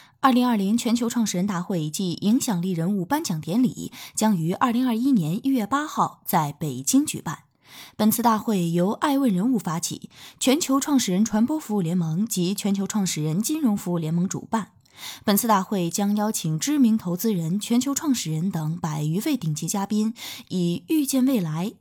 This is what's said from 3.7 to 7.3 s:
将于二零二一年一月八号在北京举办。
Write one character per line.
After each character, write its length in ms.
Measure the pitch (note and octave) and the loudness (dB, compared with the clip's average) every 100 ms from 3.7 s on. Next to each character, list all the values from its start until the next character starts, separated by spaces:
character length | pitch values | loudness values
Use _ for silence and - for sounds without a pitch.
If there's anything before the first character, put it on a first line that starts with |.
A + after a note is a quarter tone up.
| E3 - - - | 0 -10 -12 -10
将 200 | - G#3+ | 0 2
于 200 | F#3 D#3+ | 2 0
二 180 | F#3+ B3+ | 0 0
零 140 | A#3 B3+ | 0 0
二 100 | A3 | 0
一 160 | C4+ | 2
年 260 | A#3+ D#3 G3+ C4+ | 2 2 -2 0
一 40 | |
月 160 | C4 G3+ | 0 0
八 200 | C#4 D4+ | -2 -2
号 360 | - F3 - | -2 -2 -4
在 260 | - F3 D3 | -2 0 0
北 300 | - D#3 B2 | -4 -6 -6
京 240 | C3+ C4+ | 2 2
举 160 | D4+ - | 2 -4
办。 200 | - | -6